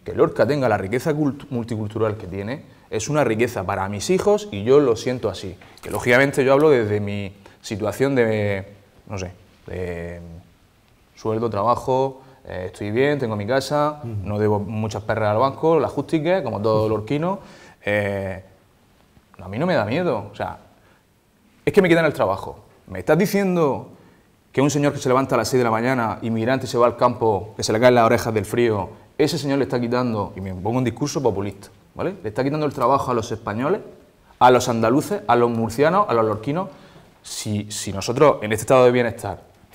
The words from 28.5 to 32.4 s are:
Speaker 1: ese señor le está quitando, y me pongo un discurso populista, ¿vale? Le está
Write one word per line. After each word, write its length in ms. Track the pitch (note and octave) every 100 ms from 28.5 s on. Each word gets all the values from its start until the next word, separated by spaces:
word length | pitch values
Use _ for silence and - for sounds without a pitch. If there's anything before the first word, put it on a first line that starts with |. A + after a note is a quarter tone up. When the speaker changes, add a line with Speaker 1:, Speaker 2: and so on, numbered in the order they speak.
| A#2+ A#2+ G#2 F2+ - - -
Speaker 1:
ese 220 | D3+ D3+
señor 200 | C#3 C#3
le 60 |
está 160 | B2 C3
quitando, 520 | A#2+ B2 B2 A2 F#2+
y 60 | -
me 120 | F#2+
pongo 260 | F#2 F#2+ B2
un 60 |
discurso 380 | B2+ G#2+ D3 D#3+
populista, 460 | B2+ F#2+ G2+ - - - _
¿vale? 220 | - C#3+ G3+
Le 80 | A2
está 120 | A#2